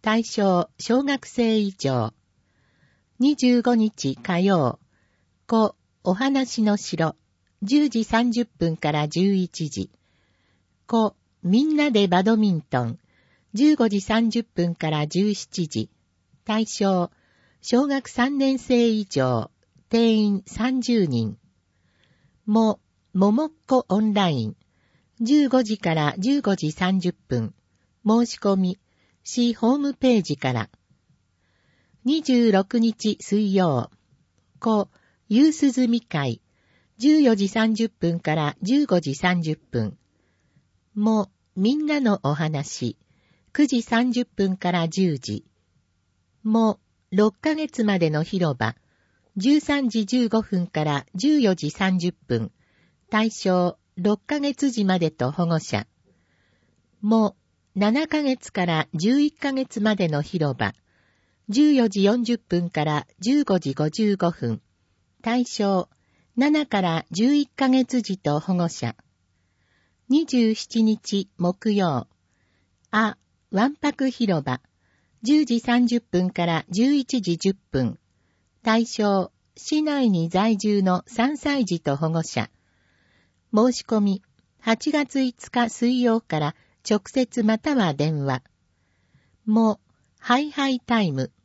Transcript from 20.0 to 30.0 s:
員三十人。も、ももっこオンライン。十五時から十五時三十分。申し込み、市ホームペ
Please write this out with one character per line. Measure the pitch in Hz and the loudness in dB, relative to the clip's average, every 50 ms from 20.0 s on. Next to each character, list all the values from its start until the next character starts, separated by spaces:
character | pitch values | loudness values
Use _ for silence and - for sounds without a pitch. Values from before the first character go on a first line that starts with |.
| 233 226 226 | 2 4 4
員 | 214 214 208 202 196 - | 2 2 2 0 -2 -4
三 | - - - 220 254 262 262 | -10 -8 -4 -4 -2 -2 -2
十 | 240 - 240 226 190 | -2 0 2 2 2
人。 | 156 127 117 113 107 95 - _ _ _ _ _ _ _ _ _ _ _ _ _ _ _ _ _ _ _ _ _ | 2 0 -2 -2 -4 -6 -10 _ _ _ _ _ _ _ _ _ _ _ _ _ _ _ _ _ _ _ _ _
も、 | 214 208 220 226 220 196 _ _ _ _ _ _ _ _ | 0 0 2 2 2 0 _ _ _ _ _ _ _ _
も | 185 196 202 | 2 2 2
も | 208 254 311 | 2 2 -2
っ | 311 - _ _ | -4 -6 _ _
こ | - 269 254 - | 0 0 0 2
オ | _ 185 208 | _ -2 0
ン | 220 220 202 | 0 0 0
ラ | 208 196 | 0 0
イ | 175 151 127 110 | 0 0 -2 -4
ン。 | 107 - _ _ _ _ _ _ _ _ _ _ _ _ _ | -6 -8 _ _ _ _ _ _ _ _ _ _ _ _ _
十 | 233 220 285 302 294 | -2 2 2 2 4
五 | 254 262 254 247 | 4 2 2 2
時 | 214 214 | 0 -4
か | 202 - 175 160 | -4 -2 -2 0
ら | 160 151 147 - | 0 0 -2 -2
十 | - 185 247 277 285 | -2 -2 0 0 0
五 | - 202 196 | 0 0 -2
時 | - - 151 156 | 0 -2 -6 -4
三 | - 185 180 190 190 | -2 -2 0 0 0
十 | 170 175 - | -2 -4 -6
分。 | _ _ _ 131 120 113 107 - _ _ _ _ _ _ _ _ _ _ | _ _ _ -4 -4 -4 -6 -10 _ _ _ _ _ _ _ _ _ _
申 | 208 220 233 240 | 2 2 2 2
し | 233 - - | 0 -4 -4
込 | - - 196 | -2 0 0
み、 | 190 185 180 185 _ _ _ _ _ _ _ _ _ _ | 2 0 -2 -4 _ _ _ _ _ _ _ _ _ _
市 | - - 247 240 240 226 | -8 -2 0 0 0 0
ホ | - - 226 262 | 0 0 0 0
ー | |
ム | 294 277 285 269 | 0 -2 -4 -4
ペ | _ | _